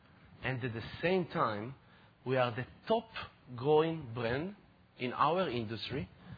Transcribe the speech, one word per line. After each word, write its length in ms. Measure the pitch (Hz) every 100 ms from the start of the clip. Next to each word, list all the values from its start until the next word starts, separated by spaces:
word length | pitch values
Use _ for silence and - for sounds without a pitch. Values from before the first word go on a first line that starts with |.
| - - - - 120
and 180 | 127
at 100 | 127
the 80 | 113 - -
same 240 | 170 185 170
time, 500 | 170 127 104 113 135 - - - _
we 140 | 123 127
are 140 | 123
the 120 | 113 127 - -
top 220 | 226 - - - - -
growing 480 | 123 131 151 160 165 131 113
brand 400 | 113 131 180 208 - - _ -
in 140 | 127
our 380 | 92 139 175 175
industry 580 | 120 107 110 - 131 180 - -